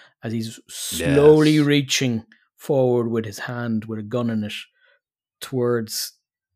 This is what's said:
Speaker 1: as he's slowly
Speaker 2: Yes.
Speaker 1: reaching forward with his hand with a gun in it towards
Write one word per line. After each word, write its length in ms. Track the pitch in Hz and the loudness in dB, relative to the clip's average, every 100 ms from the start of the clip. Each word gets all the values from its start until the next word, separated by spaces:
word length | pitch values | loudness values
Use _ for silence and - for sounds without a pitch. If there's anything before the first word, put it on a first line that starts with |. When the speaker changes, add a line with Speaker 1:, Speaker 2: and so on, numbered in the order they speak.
| - _ | -20 _
Speaker 1:
as 100 | 117 | -8
he's 260 | 113 113 113 - | -6 -6 -10 -16
slowly 840 | - - - 85 143 147 156 151 156 | -12 -10 -4 0 6 8 8 6 4
Speaker 2:
Yes. 80 | 143 | 4
Speaker 1:
reaching 600 | 143 135 - 131 113 - _ _ _ | 2 0 -2 0 -2 -6 _ _ _
forward 540 | - 139 127 123 117 | -2 0 2 2 0
with 160 | 113 110 | -2 -6
his 140 | 101 | -8
hand 460 | - 120 120 113 110 | -10 -8 -4 -4 -4
with 140 | 110 | -10
a 40 | |
gun 260 | 104 123 120 | -6 -4 -2
in 120 | 110 | -4
it 100 | 104 - - _ _ _ _ _ _ _ | -6 -10 -16 _ _ _ _ _ _ _
towards 760 | - 131 120 120 110 - - - _ _ _ | -8 -4 -2 -2 -4 -8 -10 -12 _ _ _